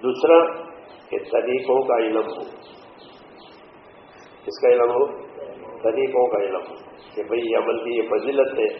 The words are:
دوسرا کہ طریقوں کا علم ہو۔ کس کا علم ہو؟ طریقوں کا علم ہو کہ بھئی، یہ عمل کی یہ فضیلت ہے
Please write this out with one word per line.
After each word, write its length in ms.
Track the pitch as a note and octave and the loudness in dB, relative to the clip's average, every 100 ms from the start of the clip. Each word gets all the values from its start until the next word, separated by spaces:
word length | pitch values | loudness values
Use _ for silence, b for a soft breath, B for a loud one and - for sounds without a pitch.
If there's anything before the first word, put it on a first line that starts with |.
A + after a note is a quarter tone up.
دوسرا 420 | B2+ B2+ D#3 E3 E3 - - - - - - | -2 0 6 6 6 -2 -12 -16 -20 -20 -8
کہ 80 | - | -8
طریقوں 640 | - A2+ A#2 B2+ C3 C3 | -2 -2 0 -2 0 0
کا 140 | B2+ A#2+ | 2 0
علم 200 | A2+ A2 | 2 0
ہو۔ 280 | - - - - - - - - - - - - - - - - - - - - - - - | -2 -8 -12 -16 -20 -20 -20 -20 -20 -20 -20 -20 -20 -20 -20 -20 -20 -20 -20 -20 -20 -14 -14
کس 140 | - | 0
کا 80 | B2+ | 4
علم 220 | B2 A#2+ | 4 4
ہو؟ 400 | B2 C#3+ - - - - - - - | 2 0 -2 -14 -16 -16 -16 -18 -4
طریقوں 440 | A2+ B2+ C3+ C3 B2 | -2 0 0 2 2
کا 180 | G#2+ | 2
علم 120 | G2 F#2 | -2 -6
ہو 180 | - - - - - | -8 -16 -20 -20 -14
کہ 80 | - | -10
بھئی، 180 | G2+ A#2 | -4 -4
یہ 120 | A#2 A2 | 0 0
عمل 280 | A2 A2+ | 0 -2
کی 60 | A#2 | -2
یہ 120 | A#2+ | -4
فضیلت 560 | A2 G#2+ A#2+ C#3 C3+ C3 | 0 -2 0 0 0 2
ہے 100 | G#2+ - | -2 -2